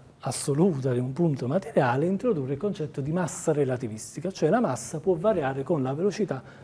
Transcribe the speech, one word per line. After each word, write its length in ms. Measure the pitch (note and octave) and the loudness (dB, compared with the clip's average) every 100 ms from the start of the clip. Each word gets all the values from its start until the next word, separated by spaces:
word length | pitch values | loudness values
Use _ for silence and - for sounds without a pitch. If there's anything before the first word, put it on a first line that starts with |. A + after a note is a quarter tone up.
| - - | -20 -10
assoluta 720 | C3 - - C#3+ F#3+ C#3 C3 | -6 -4 -2 4 4 4 0
di 80 | B2 | 0
un 140 | B2+ | 0
punto 340 | C3+ E3+ C3 B2+ | 0 2 2 0
materiale 580 | E3 - F#3 B2+ C3 E3+ | -2 0 2 4 4 2
e 40 | |
introdurre 440 | G3 B3 F3 C3 | 0 0 0 -2
il 60 | C#3 | -2
concetto 400 | G#3 - D3+ - | -4 -4 -6 -4
di 120 | C#3 | -2
massa 420 | F3+ E3 - - | -2 -2 -2 0
relativistica, 760 | D3 C3 B2 A2+ G#2+ - - F#3 | 2 2 0 -4 -8 -10 -8 -8
cioè 200 | F#3+ D#3 | 0 2
la 100 | A3+ | 4
massa 400 | G#3 - - D#3 | 2 -2 -6 -4
può 160 | F#3+ E3+ | 0 2
variare 480 | G3+ F#3 C3+ C3+ | 2 2 0 -2
con 180 | C3+ D#3+ | 0 0
la 120 | C3 | 0
velocità 500 | C#3+ G3+ F#3 F#3 C3 - - | 0 -2 0 -2 -4 -8 -20